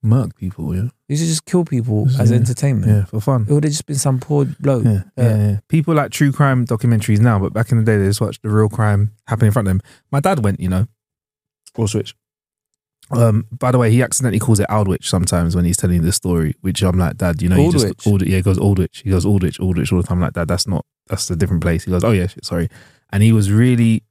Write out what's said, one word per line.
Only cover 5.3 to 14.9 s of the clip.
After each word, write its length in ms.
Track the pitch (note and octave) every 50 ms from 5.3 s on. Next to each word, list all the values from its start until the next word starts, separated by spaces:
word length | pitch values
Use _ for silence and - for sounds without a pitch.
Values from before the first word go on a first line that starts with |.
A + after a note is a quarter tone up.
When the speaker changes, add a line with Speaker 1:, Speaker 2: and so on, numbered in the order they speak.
| A2 G#2+
Speaker 1:
yeah. 200 | G#2 G#2 G2+ G2 - _
People 260 | - D#3+ D3+ D#3+ E3
like 160 | D3+ C#3 -
true 200 | - - D3 C#3+
crime 340 | C3 - D3+ C#3 C3 B2+ B2 A2+
documentaries 520 | B2 G#2+ - A#2+ A#2 A2 G2+ - G#2+ G#2+
now, 200 | A2+ B2 A2+ G2
but 120 | F#2+ E2+
back 200 | - G#2 A#2 -
in 80 | - A#2
the 40 | A2
day, 140 | A2+ A2 G#2
they 80 | G2
just 160 | F#2+ G2+ -
watched 220 | A#2+ G2+ - - _
the 60 | G#2+
real 200 | G#2 A2 A2 G#2
crime 420 | G#2+ - A2 G#2+ G#2 G2+ G2+ G#2 - _ _ -
happen 200 | A#2 G#2+ A2+ G#2+
in 40 |
front 160 | G2+ C3 G#2+ G2
of 40 |
them. 100 | F#2 F#2+ - _ - _ _ _
My 80 | - C#3
dad 240 | C#3+ F#3 G3 D3+ G#2+
went, 160 | G2+ G2+ -
you 100 | - F2+
know, 160 | F#2 F#2 G#2 - _ _ _ _ _ _ _ _ _ _ _ _ _ _ _ - _ -
Auschwitz. 360 | A#2 G2+ G#2 G#2+ G#2+ - - _ _ _ _ _ _ _ _ _ _ _ _ _ _ _ _ _ _ _
Um, 360 | C#3+ A#2+ A#2 A#2 G#2+ G#2+ A2 -
by 200 | - - - B2+
the 60 | B2 C3
way, 120 | - A2+
he 140 | A2+ A#2 B2+
accidentally 360 | - - - C3 A#2 G2 A2
calls 200 | G#2+ - A2+ G2+
it 80 | G#2 -
Auschwitz 360 | G#2 G#2+ G#2 F#2+